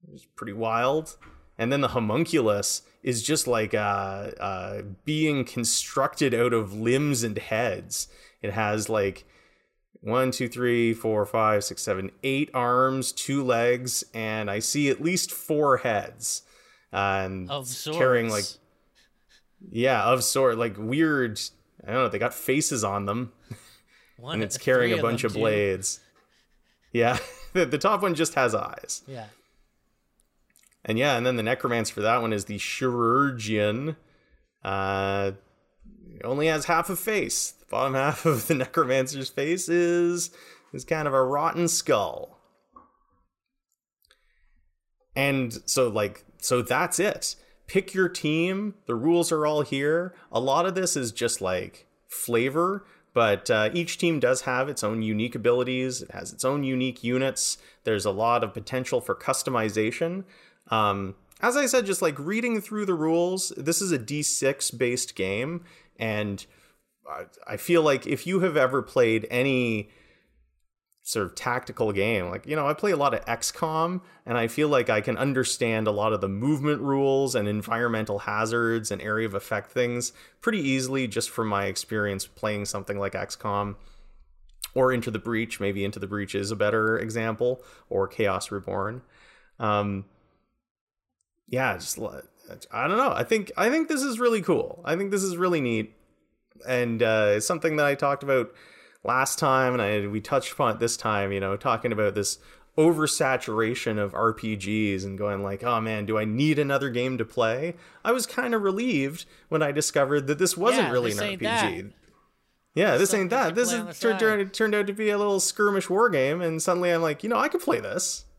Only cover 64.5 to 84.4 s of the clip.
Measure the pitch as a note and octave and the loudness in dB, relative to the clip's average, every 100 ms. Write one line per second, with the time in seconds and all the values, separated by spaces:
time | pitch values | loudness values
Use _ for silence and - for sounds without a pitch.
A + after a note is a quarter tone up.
64.5 | D3 - A#2+ B2 B2 - - F#2+ G2+ C3 | 0 -4 -2 0 0 -4 -4 -2 -2 -4
65.5 | E3+ E3+ - _ _ A2+ G#2+ G#2 G2 - | -8 -12 -20 _ _ -4 -2 -2 -4 -10
66.5 | _ _ _ _ _ - C#2+ F2+ - - | _ _ _ _ _ -14 -12 -12 -18 -10
67.5 | G#2 - E3+ D3+ - - C#3 - F#3 F#3 | -10 2 4 4 2 0 -4 -2 0 2
68.5 | D3+ C3 C3+ A2+ - A#2 A2+ G#2+ B2 C3+ | 2 2 2 -2 2 4 4 0 0 2
69.5 | C3 A#2+ A2 G2+ _ _ _ _ _ _ | 2 0 -2 -4 _ _ _ _ _ _
70.5 | _ _ _ _ _ - A#2 F#2+ - - | _ _ _ _ _ -6 -4 -4 -4 -4
71.5 | A#2+ - A#2+ A2 G2 G2+ A2+ F2+ F#2+ - | -4 -6 -4 -2 2 0 0 -2 -6 -6
72.5 | D3+ C#3+ D3+ G#3 E3 C#3 A2+ - A#2 - | -2 -2 0 0 2 2 0 -2 -4 -4
73.5 | - E3 D#3+ E3+ F3+ - - - A#2+ A#2 | -4 -2 0 0 -2 -8 -20 -4 -2 0
74.5 | C3 D3+ C#3 A#2 G#2+ G#2+ A2 C3 C3 B2 | 0 2 4 4 2 0 0 0 2 0
75.5 | - A#2+ A2 G#2+ G#2 G#2+ G#2+ G2 G2 B2+ | 0 0 2 2 2 2 2 0 -2 0
76.5 | D3 D3 D3 C#3 C#3 C#3 C3+ C#3 A#2+ G#2 | 0 2 0 2 2 4 4 2 0 0
77.5 | G#2+ G#2 A#2 A#2+ A2+ A2 G2+ - G#2+ A2 | -2 -2 0 0 0 -2 -4 -2 -2 0
78.5 | A#2 A#2 A2+ G#2+ G2+ G#2+ G#2+ A2+ G2 - | 0 2 0 -2 -6 -2 -2 -2 -4 -4
79.5 | G#2+ - - A#2+ A#2+ A#2+ - - _ - | -6 -4 -2 0 -2 -6 -10 -20 _ -2
80.5 | G#3+ C#3 C3 B2+ C3+ B2+ A2 - - A2+ | 0 0 0 0 -2 -2 -2 -4 -4 -2
81.5 | G2+ G2 F#2 - A2 G#2 G2 - - A2 | -2 -2 -4 -4 -2 -2 -4 -8 -6 -4
82.5 | G#2 G#2 G#2 G2 G2+ G2 F#2+ G2 - G#2+ | -4 -4 -8 -6 -4 -4 -4 -8 -8 -4
83.5 | G2+ G2+ G2 - - - - - _ | -2 -4 -6 -16 -20 -20 -20 -20 _